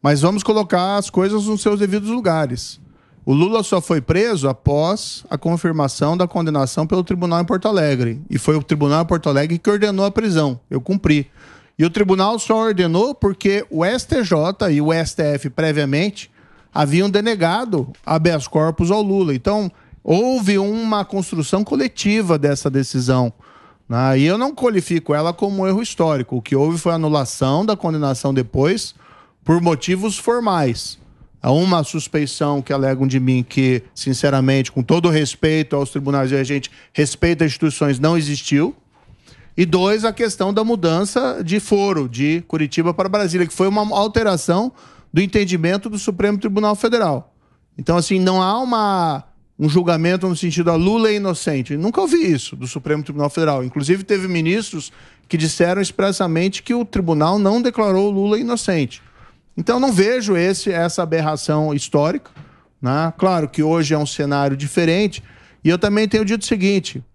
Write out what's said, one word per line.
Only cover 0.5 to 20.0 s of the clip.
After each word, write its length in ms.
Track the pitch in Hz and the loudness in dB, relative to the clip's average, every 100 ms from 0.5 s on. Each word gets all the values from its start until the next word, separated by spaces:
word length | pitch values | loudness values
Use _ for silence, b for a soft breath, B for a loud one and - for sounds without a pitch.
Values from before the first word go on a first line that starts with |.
| 214 190 180 185 202 | 0 2 0 0 -2
as 140 | 196 | -2
coisas 340 | - 190 214 208 | 0 0 0 -2
nos 140 | 214 | -2
seus 200 | 208 208 | 0 0
devidos 280 | 202 202 208 | 0 -2 -2
lugares. 760 | 240 196 160 143 123 - - b b b b | -2 0 0 -2 -6 -10 -18 b b b b
O 80 | - | -2
Lula 300 | 139 180 226 | 2 2 0
só 180 | 202 185 | 0 -2
foi 220 | - 160 | 0 -2
preso 480 | 123 170 226 196 135 | 0 0 0 0 -2
após 760 | 131 - 143 160 208 - - - | 0 0 2 0 -2 -6 -14 -10
a 80 | 143 | -6
confirmação 760 | 165 170 175 160 139 - 143 | -2 -2 -2 0 -2 0 -2
da 140 | 175 180 | 0 -2
condenação 580 | 170 160 151 135 - 160 | -2 -2 0 -2 -2 -2
pelo 160 | 185 | -2
tribunal 380 | 175 180 175 170 | -2 -2 0 0
em 40 | 175 | 0
Porto 200 | 185 220 | 0 0
Alegre. 540 | 202 151 131 120 117 156 | 2 2 0 -2 -4 -6
E 80 | - | -4
foi 180 | - | 0
o 80 | 156 | 0
tribunal 400 | 143 151 143 151 | 0 0 2 2
em 40 | 165 | 2
Porto 240 | 175 156 | 0 0
Alegre 280 | 139 151 170 | 0 0 0
que 120 | - | 0
ordenou 340 | 208 208 190 | 2 0 0
a 60 | 196 | 0
prisão. 500 | 202 220 160 147 120 _ | 0 0 2 0 -2 _
Eu 100 | 139 | -6
cumpri. 520 | 127 190 170 151 135 B B B B - | -2 -2 2 0 0 B B B B 0
E 80 | 160 | 0
o 40 | |
tribunal 480 | 170 196 190 190 226 | 2 2 2 2 0
só 200 | - 220 | 0 0
ordenou 560 | 226 190 175 170 240 | 2 0 2 2 0
porque 500 | 277 202 190 196 196 - | 0 -2 0 0 0 -2
o 120 | 156 | -2
S 240 | 175 247 - | 0 -2 -2
T 160 | 311 | -2
J 480 | 196 165 160 202 202 | 2 0 0 0 0
e 80 | 147 | 2
o 100 | 151 | 2
S 240 | 165 160 - | 0 -2 -2
T 60 | |
F 260 | 151 143 143 | -2 -2 -4
previamente 840 | 123 160 151 143 143 202 - - b b b b | -2 -2 0 0 0 -2 -4 -20 b b b b
haviam 380 | - 147 160 202 | -2 2 2 2
denegado 840 | 202 214 220 165 196 247 180 123 - | 2 0 0 0 0 -2 -4 -4 -10
habeas 420 | - 160 165 160 127 | -2 0 2 0 -2
corpus 440 | 156 156 156 170 | 0 0 0 0
ao 100 | 208 | 0
Lula. 340 | 208 196 175 | 0 0 0
Então, 380 | 131 190 208 190 b b b | 0 0 0 -2 b b b